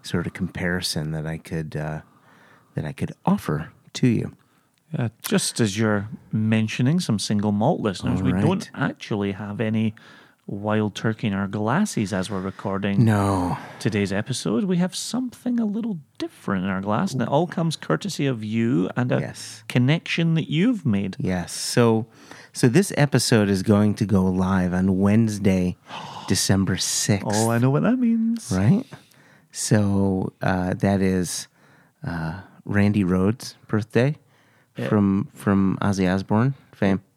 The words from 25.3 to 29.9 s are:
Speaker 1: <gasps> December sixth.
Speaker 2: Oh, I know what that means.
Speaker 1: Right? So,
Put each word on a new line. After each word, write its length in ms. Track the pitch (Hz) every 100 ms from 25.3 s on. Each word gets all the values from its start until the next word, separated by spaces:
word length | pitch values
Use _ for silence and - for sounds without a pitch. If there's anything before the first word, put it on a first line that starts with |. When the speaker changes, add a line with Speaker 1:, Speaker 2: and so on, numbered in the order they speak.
| 104 101 92 90 92 -
Speaker 1:
<gasps> 400 | - - - -
December 500 | 98 - 98 95 90
sixth. 480 | - - - 101 -
Speaker 2:
Oh, 220 | 104 113
I 80 | 117
know 140 | 127
what 100 | 143
that 140 | 196 254
means. 540 | 240 226 226 233 - 185
Speaker 1:
Right? 300 | 190 202 - - - _ _ - _
So, 840 | - - 107 101